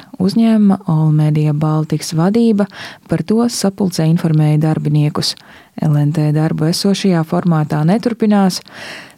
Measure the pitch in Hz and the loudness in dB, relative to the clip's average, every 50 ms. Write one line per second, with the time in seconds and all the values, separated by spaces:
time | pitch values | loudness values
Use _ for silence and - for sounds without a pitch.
0 | - - - - 185 190 - 226 226 226 226 214 208 196 196 196 - - 160 156 | -12 -14 -6 -4 -2 0 2 2 2 2 4 4 4 4 2 2 0 -2 0 2
1 | 156 156 151 151 151 151 151 151 151 151 147 147 156 156 156 156 156 - 160 151 | 2 2 2 2 2 2 2 2 0 0 0 0 0 0 0 -2 -2 -2 -4 -6
2 | - - 170 156 165 190 208 233 233 233 220 202 202 - - - - - - - | -4 -4 -2 0 0 2 2 2 2 2 2 2 0 -4 -6 -12 -18 -18 -18 -20
3 | - - 165 160 160 - 214 226 240 240 - - - 196 196 - 208 180 - - | -8 -4 -4 -4 -2 -2 0 0 0 -2 -2 -2 -4 -4 -2 -2 -4 -4 -2 0
4 | 160 160 165 175 - 165 156 156 151 151 151 151 156 156 156 156 151 151 147 151 | 0 2 2 2 0 0 2 2 2 2 2 2 2 0 -2 -2 -2 0 0 0
5 | 147 151 151 156 - - - - - - - - - _ _ - - 156 147 147 | 0 0 -2 -4 -6 -6 -6 -10 -14 -20 -20 -20 -20 _ _ -4 -2 0 0 2
6 | 147 143 156 156 151 151 147 156 156 160 165 156 160 160 180 - - 202 196 196 | 0 0 0 0 0 0 0 0 0 0 -2 -2 -2 -2 -2 0 0 -2 0 0
7 | - 196 180 165 156 - 175 175 - 175 165 156 151 147 160 151 151 165 196 233 | 0 0 0 0 0 -2 -2 -2 0 0 0 0 0 -2 -2 -2 0 0 0 0
8 | - 240 226 - 220 214 208 202 190 180 180 - - - - - - - - - | 0 -2 -2 -2 0 2 2 2 2 2 0 -4 -8 -16 -18 -20 -18 -18 -18 -18
9 | - - - | -20 -20 -20